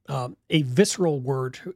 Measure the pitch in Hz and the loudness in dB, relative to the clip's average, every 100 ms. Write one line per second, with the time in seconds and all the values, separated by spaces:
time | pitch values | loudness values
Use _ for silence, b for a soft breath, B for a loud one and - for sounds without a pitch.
0 | - 127 123 - _ 160 135 123 202 - | -8 -6 -6 -10 _ 0 2 4 4 2
1 | 175 143 127 135 127 127 - | 0 0 -2 -2 -4 -8 -14